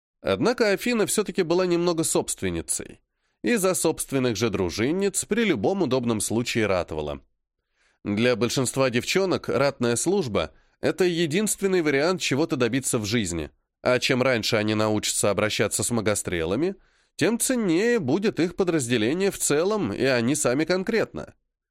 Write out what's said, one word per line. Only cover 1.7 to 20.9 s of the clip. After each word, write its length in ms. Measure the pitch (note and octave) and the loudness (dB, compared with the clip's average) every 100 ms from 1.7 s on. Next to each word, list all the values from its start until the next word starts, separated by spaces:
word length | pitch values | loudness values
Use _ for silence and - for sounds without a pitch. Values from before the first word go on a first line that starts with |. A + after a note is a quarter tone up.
| E3+ F3 E3 | 2 0 0
собственницей, 960 | D#3+ F3 - - - E2 - - - - _ _ _ _ | 0 -2 -2 -4 -4 -4 -6 -8 -10 -18 _ _ _ _
и 140 | - A#3 | -2 2
за 180 | F#3 | 2
собственных 600 | F3+ E3 D#3 - C3+ B2+ G2+ | 2 0 -2 -2 0 0 0
же 140 | A#2 | 0
дружинниц 760 | F#2+ F2+ E2 A#2+ F3+ G3 - - | 0 -2 0 0 0 -2 -2 -2
при 200 | G#3 A3 | 0 0
любом 380 | C3 A#2 G3 | 0 0 0
удобном 360 | D#3 B2+ A#2+ A2+ | 0 0 0 -2
случае 460 | - A2 B2 A#2+ G#2+ | -2 -2 -2 0 0
ратовала. 560 | F#2 E2+ D#2 D2 C#2+ - _ _ _ _ _ _ _ | 0 -2 -6 -6 -8 -12 _ _ _ _ _ _ _
Для 320 | G2 G#2 A#2+ A#2+ | -4 0 2 2
большинства 540 | A#2 - B2 - C3+ | 0 0 -2 0 0
девчонок 580 | A#2+ - F#3 F#3+ C3+ - | 0 0 0 0 -2 -2
ратная 460 | - C#3 - A#2+ A#2 | 0 0 2 0 2
служба — 560 | - G3+ C#3 G2 D#2 - _ _ | 2 0 0 0 -2 -6 _ _
это 240 | - D#3+ F#3 | -2 2 2
единственный 760 | E3 E3+ E3 G#3+ - G3 F#3 | 2 0 2 0 0 0 2
вариант 400 | D#3 C#3 D#3 F#3 | 2 2 2 0
чего-то 340 | - C3 E3 C3+ | 0 0 0 0
добиться 440 | A#2+ C3 - B2+ | 0 0 -2 -2
в 60 | G#2 | 0
жизни, 440 | A#2+ F#2+ E2+ D2+ - _ _ | 0 0 -2 -6 -12 _ _
а 180 | - B2 | 0 2
чем 220 | - B2+ | 2 0
раньше 360 | C3 A#2+ G#2 A2+ | 2 0 0 0
они 180 | G#2+ G#2+ | 0 2
научатся 540 | G#2+ G#2+ - - G#2+ | 2 0 0 0 0
обращаться 540 | G2 G#2+ - G#2+ - | 2 0 0 -2 -2
с 80 | A2 | -2
магострелами, 840 | A#2 G#2 G#2 - F2 D#2+ G#2 F3 G3 _ _ _ - | -2 0 -2 -2 -2 -2 0 -2 -4 _ _ _ -2
тем 240 | D#3+ A#3 | 0 0
ценнее 600 | - B3 G#3 E3 A#3 A#3+ | 0 0 2 2 2 0
будет 400 | C3+ F#3 G3+ - | 0 0 0 0
их 160 | F3 - | -2 0
подразделение 760 | F#3 E3 A#2+ B2 G#2+ E3+ G3 | 0 0 0 0 2 0 -2
в 60 | - | -2
целом, 560 | - D3 F3+ A3 B2+ | 0 0 0 0 -2
и 100 | G2+ | 0
они 320 | C3 B2+ A#2 D3 | 0 2 2 0
сами 300 | C3+ C3 D#3+ | 0 0 0
конкретно, 680 | F#3 F#3+ | -2 0